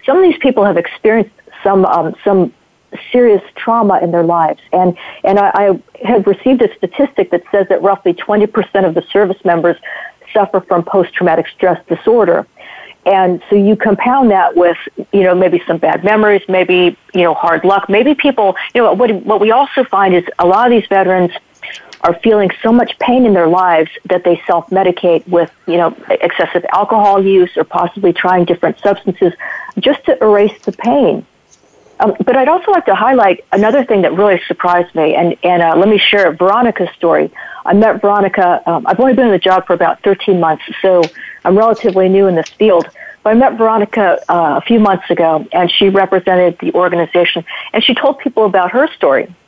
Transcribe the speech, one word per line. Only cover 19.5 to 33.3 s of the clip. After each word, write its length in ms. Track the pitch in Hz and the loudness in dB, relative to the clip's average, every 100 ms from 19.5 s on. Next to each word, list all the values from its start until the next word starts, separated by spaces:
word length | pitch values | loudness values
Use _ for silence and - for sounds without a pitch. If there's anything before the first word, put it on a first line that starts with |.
also 320 | 233 277 - | 2 0 -2
find 300 | 247 196 196 | -2 0 2
is 100 | 175 175 - | 0 -2 -2
a 80 | 175 | 0
lot 240 | 196 240 | 2 2
of 80 | 233 | 0
these 100 | - | 0
veterans 420 | 196 185 185 175 - _ _ - - - - | 0 0 0 -2 -4 _ _ -20 -18 -20 -6
are 160 | 170 170 | -4 -2
feeling 300 | 226 208 190 - | 0 2 0 -2
so 100 | 226 | 0
much 260 | 240 - - | 2 0 -4
pain 280 | - 247 240 | -2 2 2
in 80 | |
their 120 | 190 165 | 2 2
lives 440 | 175 180 160 156 - - | 2 2 0 -2 -6 -4
that 180 | 180 | -2
they 160 | 180 170 - | 0 -2 -2
self-medicate 800 | 170 160 190 185 175 180 165 - | -4 0 0 0 0 0 0 0
with, 240 | 175 165 _ - | 0 0 _ -4
you 100 | 170 | -2
know, 180 | 170 - - | -2 -4 -6
excessive 560 | - 170 - 165 175 175 | -4 -2 -4 -4 -4 -2
alcohol 500 | 185 202 226 208 196 | -4 0 2 2 2
use 320 | 190 190 180 - | 2 2 2 -2
or 60 | |
possibly 460 | 160 175 175 - 190 | -4 -4 -6 -2 -2
trying 360 | 170 185 185 175 | 0 0 0 0
different 320 | 175 170 - | -2 -2 -2
substances 540 | 202 196 - 185 175 - - - - - | -4 -2 -6 -2 -2 -2 -12 -12 -10 -4
just 240 | 247 294 - | -2 -2 -2
to 120 | 262 | 0
erase 360 | 214 208 208 - | 2 2 2 -2
the 100 | - | -10
pain. 540 | - 226 277 214 - - _ _ _ _ _ _ - | -6 -2 0 0 -2 -10 _ _ _ _ _ _ -4
Um, 180 | 214 - | -4 -2
but 120 | - 262 | 0 0
I'd 100 | 262 | 2
also 220 | 359 359 | 0 0
like 160 | 370 - | -2 0
to 80 | |
highlight 500 | 190 226 262 202 | 0 2 2 2